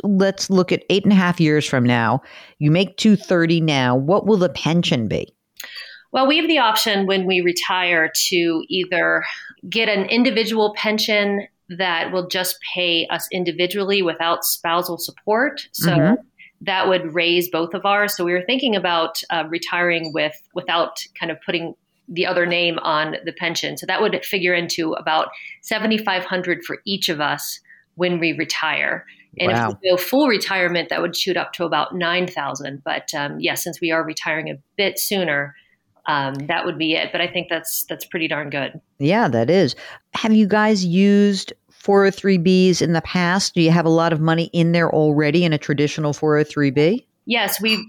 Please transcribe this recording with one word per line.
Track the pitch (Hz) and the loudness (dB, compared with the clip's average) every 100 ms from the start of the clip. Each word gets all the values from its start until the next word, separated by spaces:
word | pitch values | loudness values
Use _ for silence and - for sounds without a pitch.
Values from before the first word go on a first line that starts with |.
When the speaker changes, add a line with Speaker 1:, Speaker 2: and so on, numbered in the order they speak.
Speaker 1:
let's | 208 190 196 190 - | 0 2 2 0 0
look | 190 180 | 2 2
at | 180 - | 0 0
eight | 190 | 2
and | 196 | 4
a | 196 | 4
half | 175 170 | 4 2
years | 151 151 143 | 4 2 2
from | 131 | 2
now. | 120 120 113 127 - - - - | 4 4 2 0 -4 -20 -20 -2
You | 147 | 2
make | 170 190 - | 4 2 2
two | 220 202 | 4 4
thirty | - 180 165 170 | 4 2 4 2
now. | 156 139 123 127 | 2 2 4 2
What | 139 202 196 | 2 2 4
will | 214 | 2
the | 175 | 2
pension | - 147 170 170 135 104 | 0 0 2 2 0 0
be? | 82 - _ _ - - - - - _ | -4 -6 _ _ -20 -18 -16 -18 -20 _
Speaker 2:
Well, | 254 269 | 0 2
we | 311 | 2
have | 330 | 2
the | 311 | 2
option | 226 214 226 202 190 | 2 2 0 0 0
when | 190 185 | 0 0
we | 185 | 0
retire | 175 175 - 185 180 170 160 - - | 0 -2 -2 -2 2 2 0 0 0
to | 180 170 160 - | 0 0 -2 -2
either | 185 180 175 165 165 - - - - 185 | -4 -2 0 0 0 -4 -12 -16 -18 -6
get | 220 220 | -2 0
an | 202 190 | 0 0
individual | 233 254 214 226 220 214 208 | 2 2 2 0 0 0 0
pension | 214 214 220 208 202 202 196 _ - | -2 -2 0 0 0 -2 -6 _ -14
that | 180 185 165 175 | -6 -2 -2 -2
will | 185 180 | -4 -4
just | 185 180 - - | -4 -4 -6 -8
pay | 180 180 165 - | -4 0 0 -2
us | 165 - | -6 -6
individually | 185 175 156 180 202 196 202 | -4 -4 -2 -2 -2 0 0
without | 175 160 165 165 | 0 0 -2 -2
spousal | - - 170 175 175 170 | -4 -4 -2 -2 -2 -6
support. | - - - 214 294 - - | -10 -8 -2 0 0 -4 -14
So | - 165 | -2 0
Speaker 1:
Mm-hmm. | 165 160 247 - _ - - | 4 4 2 -2 _ -20 -12
Speaker 2:
that | 196 185 190 | -4 -2 2
would | 185 165 | 0 0
raise | 170 170 175 175 | -2 2 2 0
both | 165 170 | -2 -4
of | 190 202 | -2 0
ours. | 202 202 - | 2 0 -2
So | |
we | 175 | -2
were | 180 | -2
thinking | 185 262 262 202 | 0 -2 0 0
about, | 180 170 160 - - | 0 0 0 -4 -6
uh, | 165 156 | -4 -4
retiring | 165 - 175 175 170 160 | -6 -4 -2 0 0 -2
with, | 156 151 - _ | -2 -4 -4 _
without | 180 175 170 - - - - | -10 -2 0 -2 -4 -14 -10
kind | 170 | -8
of | 160 | -8
putting | - 165 165 - _ _ - | -4 -4 -4 -12 _ _ -10
the | 170 185 | -4 -2
other | 180 175 | 0 0
name | 175 175 165 | 2 0 0
on | 160 151 156 - | -2 0 -2 -4
the | 160 | -8
pension. | - 170 165 147 147 | -6 -6 -4 -6 -8
So | 170 | -4
that | 185 | 0
would | 214 - | 0 -2
figure | - 196 180 | -4 -2 0
into | 175 170 - 160 | 0 -2 -4 -4
about | - 165 160 - - - - | -4 -2 0 -2 -8 -20 -16
seventy-five | - 220 220 220 214 185 | -6 -2 0 0 0 -2
hundred | 180 185 175 165 | -2 -4 -2 -4
for | - 147 | -6 -10
each | - 190 - | -6 -4 -4
of | 151 | -2
us | 143 147 - - _ - _ | -2 -4 -6 -12 _ -20 _
when | - 180 175 | -4 -2 0
we | 170 | 0
retire. | 147 156 - 156 147 101 - - - - - | -2 -4 -4 -2 -2 -2 -4 -8 -20 -16 -4
And | 180 | 0
Speaker 1:
Wow. | 113 113 | 0 0
Speaker 2:
if | - | -2
we | 185 | 0
go | 180 | 0
full | - 269 285 | 2 2 4
retirement, | 202 - 190 175 175 165 | 2 0 0 0 0 -2
that | 160 | -2
would | 170 - | -2 -2
shoot | 196 170 | -2 -2
up | 151 | -4
to | - | -4
about | 170 151 - | -2 -2 -2
nine | 180 170 180 180 | -2 -2 0 -2
thousand. | 160 139 139 143 143 | -4 -6 -6 -10 -10
But, | 160 147 - | -6 -6 -6
um, | 151 143 151 | -6 -6 -4
yeah, | 165 | -4
since | 139 170 160 | -2 -6 -4
we | 170 | -2
are | 160 | 0
retiring | 156 156 170 156 156 | -2 -6 -4 -4 -6
a | 143 _ - | -10 _ -4
bit | 196 - | -2 -2
sooner, | - 196 165 143 143 - _ _ _ _ - | -4 -2 0 -2 -4 -10 _ _ _ _ -4
um, | 143 135 139 147 | -2 -2 -6 -4
that | 170 180 | -4 -4
would | 151 | -4
be | 156 | -2
it. | 160 - | -2 -2
But | 170 | -4
I | 175 | -4
think | 180 175 | -4 -4
that's, | 165 160 - | -6 -6 -8
that's | - 160 | -8 -10
pretty | - 180 160 | -8 -6 -4
darn | 147 147 | -4 -6
good. | 139 131 156 _ - | -6 -6 -10 _ -4
Speaker 1:
Yeah, | 143 214 196 | 0 2 2
that | 117 120 | 2 2
is. | 185 139 - - - _ | 4 2 0 -14 -20 _
Have | - 226 | -4 2
you | 220 202 | 4 4
guys | 214 214 208 | 4 2 2
used | 180 180 202 202 202 196 - - _ | 2 4 6 6 4 2 -6 -14 _
four | _ - 196 196 | _ 2 4 4
oh | |
three | 190 202 185 | 2 0 2
Bs | 170 185 185 170 | 4 6 6 4
in | 160 | 2
the | 165 | 0
past? | - 185 175 190 - | -2 -2 2 0 0
Do | 180 | 2
you | 160 | 4
have | 170 165 | 4 4
a | |
lot | 165 165 | 4 2
of | 156 | 2
money | 160 165 165 | 0 0 0
in | 170 165 | 0 2
there | 170 165 | 4 2
already | 156 151 147 151 165 | 2 2 4 2 2
in | 170 | 2
a | 151 | 0
traditional | - 143 147 - 151 | -2 0 0 0 -4
four | 143 156 151 | 0 2 2
oh | |
three | 147 147 143 | 2 0 0
B? | 135 156 247 - _ - | 4 2 2 -6 _ -4
Speaker 2:
Yes, | 233 196 - | -2 -2 -2
we | 220 214 | -2 -2